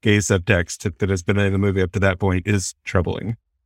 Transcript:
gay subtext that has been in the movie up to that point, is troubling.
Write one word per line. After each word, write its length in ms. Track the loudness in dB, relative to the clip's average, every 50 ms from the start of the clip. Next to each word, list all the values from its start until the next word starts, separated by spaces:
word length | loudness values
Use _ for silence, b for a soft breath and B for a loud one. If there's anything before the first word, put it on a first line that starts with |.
gay 160 | 4 4 4 4
subtext 800 | 4 2 0 0 2 2 2 2 2 -2 -8 -8 -8 -8 -6 _
that 100 | -2 -2
has 140 | -2 -2 -2
been 160 | -2 0 0
in 120 | 2 0 0
the 40 | 0
movie 220 | 0 0 0 0
up 100 | -2 -2 -2
to 60 | 0
that 200 | 0 0 0 0
point, 260 | 0 0 0 0 0 0
is 280 | -2 -2 -2 -4 -12 _ _
troubling. 540 | -2 -2 0 0 0 -4 -6 -6 -8 -8 -8 _ _ _ _ _